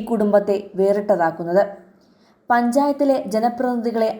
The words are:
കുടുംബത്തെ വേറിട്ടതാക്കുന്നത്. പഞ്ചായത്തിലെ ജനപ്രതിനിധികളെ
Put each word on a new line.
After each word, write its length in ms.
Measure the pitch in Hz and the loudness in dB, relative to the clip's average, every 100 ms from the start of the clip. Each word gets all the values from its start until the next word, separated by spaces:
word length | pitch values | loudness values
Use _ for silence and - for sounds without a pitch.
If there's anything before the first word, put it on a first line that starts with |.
| 214 | -2
കുടുംബത്തെ 480 | 220 208 208 202 196 - 180 | -2 2 2 2 -4 -4 0
വേറിട്ടതാക്കുന്നത്. 840 | 196 202 202 180 160 165 170 185 - - - _ _ _ _ _ - | 2 2 0 0 0 -2 0 2 0 -4 -20 _ _ _ _ _ 0
പഞ്ചായത്തിലെ 680 | 240 240 262 285 277 277 262 190 | 0 2 2 0 0 0 0 0
ജനപ്രതിനിധികളെ 760 | 220 233 240 254 240 226 220 220 - | -2 -2 -2 -4 -2 -2 -2 -2 0